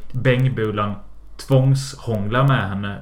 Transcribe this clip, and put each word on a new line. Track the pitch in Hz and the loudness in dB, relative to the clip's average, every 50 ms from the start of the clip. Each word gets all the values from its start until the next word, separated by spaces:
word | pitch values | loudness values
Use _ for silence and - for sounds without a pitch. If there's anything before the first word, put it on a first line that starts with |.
| - - | -6 -6
Bengbulan | - 123 107 131 123 123 131 131 - 110 110 107 101 104 104 104 101 - - - - - - - - - | -4 0 2 2 4 4 4 2 2 0 -2 -2 0 0 -2 -2 -2 -6 -10 -14 -16 -16 -16 -16 -16 -10
tvångshånglar | - - 135 131 131 135 135 135 - - - - - 120 113 104 98 104 110 127 135 139 | -2 4 4 4 6 6 2 2 0 -6 -10 -10 -6 -4 -2 -2 -2 0 0 2 4 4
med | 131 117 101 98 | 4 2 0 -2
henne. | 101 98 101 101 101 95 | -4 -4 -4 -6 -8 -6